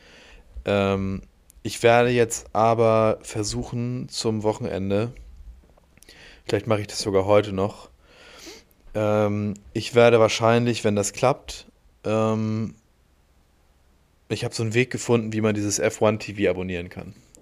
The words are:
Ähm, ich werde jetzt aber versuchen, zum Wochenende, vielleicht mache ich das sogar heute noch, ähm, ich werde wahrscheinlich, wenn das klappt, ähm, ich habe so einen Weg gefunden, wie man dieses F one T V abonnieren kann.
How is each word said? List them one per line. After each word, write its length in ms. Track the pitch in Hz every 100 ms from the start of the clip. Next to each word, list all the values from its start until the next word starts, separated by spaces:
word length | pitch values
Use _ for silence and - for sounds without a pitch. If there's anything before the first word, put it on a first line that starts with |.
| _ - - - - - -
Ähm, 560 | 101 98 98 95 95 - _ _ _ 107
ich 160 | -
werde 280 | 117 120 120
jetzt 380 | 123 113 - -
aber 640 | 98 113 113 113 110 110 -
versuchen, 880 | - 110 104 117 120 120 120 123 135
zum 340 | - 117 110
Wochenende, 720 | 104 104 - 95 98 98 120 - - - - - - _ _ _ - - - - -
vielleicht 220 | 107 107
mache 140 | 107
ich 60 | 101
das 120 | -
sogar 260 | - 95 95
heute 280 | 104 107
noch, 360 | 95 101 - - _ _ - - - - - _ _ - 107
ähm, 580 | 107 107 104 104 104 98 -
ich 240 | 110 104 120
werde 240 | 117 117
wahrscheinlich, 640 | 110 - 113 117 120 113
wenn 140 | 107 104
das 160 | 101
klappt, 540 | - 160 - - - - _ _ _
ähm, 720 | 101 110 110 110 110 110 110 - _ _ _ _ _ _ _ _ _ _ _ _ _ _ -
ich 160 | 107
habe 100 | 120
so 100 | -
einen 100 | 113
Weg 180 | 113 127
gefunden, 400 | 120 - 120 110
wie 80 | 107
man 160 | 110 104
dieses 240 | 104 95
F 220 | 95 -
one 160 | 107 110
T 160 | - 101
V 140 | 95
abonnieren 400 | 90 92 87 90
kann. 240 | - 87 - _ _